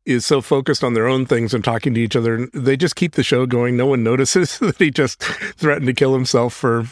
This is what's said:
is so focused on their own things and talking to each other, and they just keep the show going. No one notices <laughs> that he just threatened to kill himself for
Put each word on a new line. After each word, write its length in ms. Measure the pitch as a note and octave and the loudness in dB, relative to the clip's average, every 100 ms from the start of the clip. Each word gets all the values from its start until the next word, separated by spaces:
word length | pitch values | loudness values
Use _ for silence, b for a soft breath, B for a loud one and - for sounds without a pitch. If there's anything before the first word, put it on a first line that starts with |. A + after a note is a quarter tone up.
| - | -2
is 200 | B2 - | -2 2
so 160 | C#3+ | 0
focused 420 | - C#3 C3 C3 | 2 0 0 -2
on 100 | B2+ | 0
their 140 | A#2 A#2 | 0 0
own 180 | C3 B2+ | 0 0
things 280 | A#2+ A2+ | 0 0
and 100 | A#2+ | -2
talking 300 | A#2+ A2+ C#3 | -2 -2 -2
to 80 | A2+ | 0
each 140 | A#2 B2 | 0 0
other, 180 | A#2 A2+ | 0 -2
and 140 | B2+ | -4
they 220 | - B2+ C#3 | -2 0 2
just 200 | F3 - | 0 -2
keep 160 | F3 | -2
the 100 | - | 0
show 220 | - B2+ B2+ | 0 0 0
going. 320 | A#2+ A#2+ B2 | 0 0 0
No 80 | C3+ | 2
one 180 | C3 | 2
notices 560 | A2+ B2+ C3 F#3 E3+ - | 2 0 2 2 0 -2
<laughs> 0 | |
that 180 | G#3+ - | -2 0
he 140 | D#3 | 0
just 300 | C3+ C3 - | 2 -2 -2
threatened 640 | - - - - D#3 C#3+ C3 | -8 -8 -10 -2 0 0 0
to 60 | |
kill 200 | B2 C3+ | 2 2
himself 400 | C3 B2+ B2 A#2+ | 2 2 0 0
for 320 | - B2+ A#2 A#2 | -2 0 0 -4